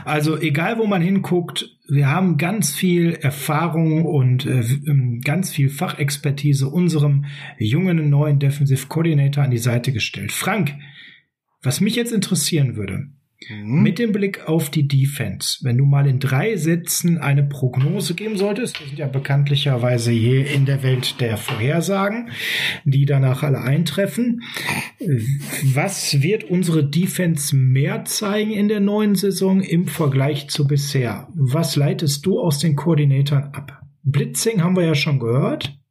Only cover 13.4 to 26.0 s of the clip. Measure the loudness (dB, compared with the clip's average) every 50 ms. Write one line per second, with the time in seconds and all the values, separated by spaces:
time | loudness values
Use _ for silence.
13.4 | -18 -16 -14 -10 -6 0 2 4 4 4 2 0 -2 -2 0 -2 -2 -4 -4 -6
14.4 | -4 -2 -2 0 -2 -2 -2 -2 0 2 2 2 0 0 -2 -4 -6 -6 -8 -8
15.4 | -8 -8 -6 -4 -2 0 0 2 2 4 4 4 2 2 0 0 0 -2 -2 0
16.4 | 0 -2 -2 -2 0 0 0 0 -2 -4 -4 -2 0 0 0 0 0 0 2 2
17.4 | 2 0 -2 -2 -4 -2 0 0 0 0 0 -2 -4 -4 -4 -6 -6 -4 -2 -2
18.4 | 0 0 -2 -2 -4 -6 -6 -10 -12 -12 -10 -8 -6 -4 -4 -4 -2 0 2 2
19.4 | 2 2 0 0 0 0 0 0 0 0 0 0 2 0 2 2 2 2 2 2
20.4 | 0 0 0 2 2 2 0 0 0 0 0 0 -2 -4 -4 -4 -4 -4 -4 -4
21.4 | -6 -6 -4 -2 -2 0 0 0 0 0 0 0 -2 -2 -4 -6 -8 -10 -10 -8
22.4 | -6 -6 -4 -4 -4 -4 -6 -4 -2 0 2 2 2 2 2 2 2 2 0 0
23.4 | 0 -2 -2 0 0 0 0 0 0 -2 -2 -2 -2 0 0 -2 -2 -2 -2 -4
24.4 | -6 -10 -10 -8 -6 -4 -4 -4 -6 -8 -12 -8 -2 -2 0 0 0 0 -2 -2
25.4 | -4 -8 -6 -2 0 0 2 2 0 -2 -2 -4